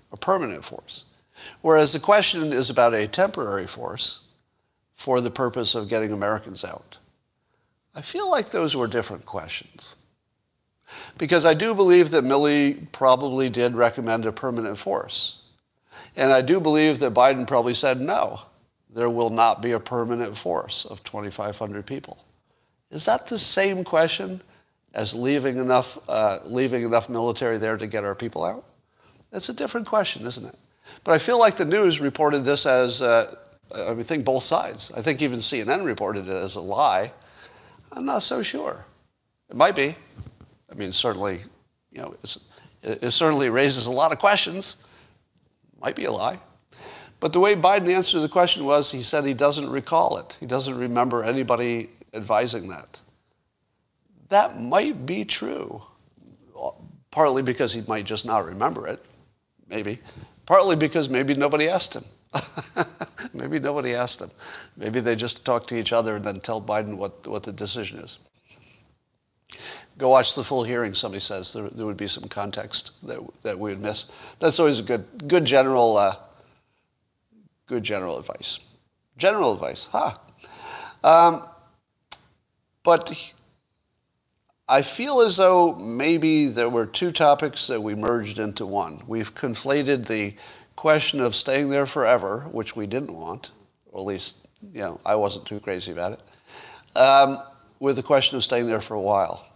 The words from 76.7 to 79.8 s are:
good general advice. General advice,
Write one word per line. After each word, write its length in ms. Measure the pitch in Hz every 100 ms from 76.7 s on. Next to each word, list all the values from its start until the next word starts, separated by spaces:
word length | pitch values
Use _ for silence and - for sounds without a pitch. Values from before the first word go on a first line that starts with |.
| _ _ _ _ _ _ _ _ _ -
good 160 | 123
general 360 | 107 104 92 69
advice. 420 | - - - - - _ _ _ _ -
General 380 | 185 208 143
advice, 340 | 95 73 -